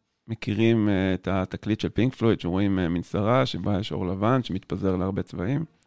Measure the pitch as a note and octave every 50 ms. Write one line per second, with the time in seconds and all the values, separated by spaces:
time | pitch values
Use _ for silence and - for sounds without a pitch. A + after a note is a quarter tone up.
0 | _ _ _ _ _ - A2 - - - G2+ G#2 A2+ A2+ A#2 A2 G#2 G#2 G2 F#2
1 | F#2+ F#2+ F#2 F2+ - F2+ F#2+ F#2+ F#2 - - - - G2+ A2 - - E2 - -
2 | A2+ C3 - - A2+ A2+ F#2 - - F2 F2 F#2+ G2+ G2 G2 F#2+ F2+ E2 F2 F2
3 | E2+ - - G2 G2+ A2 B2 C3+ C3 B2 - E2+ F#2+ G#2 G2+ F#2+ G#2+ - D2+ F2+
4 | F#2+ F2 F#2+ F#2+ G#2 A2+ C3 C3 A#2 - E2+ - - - F2+ G2 G2+ F#2+ F#2 F2+
5 | F2+ G2 G2 G2 F2+ - - F2 F2+ A2 C#3 D#3 D#3+ - _ _ _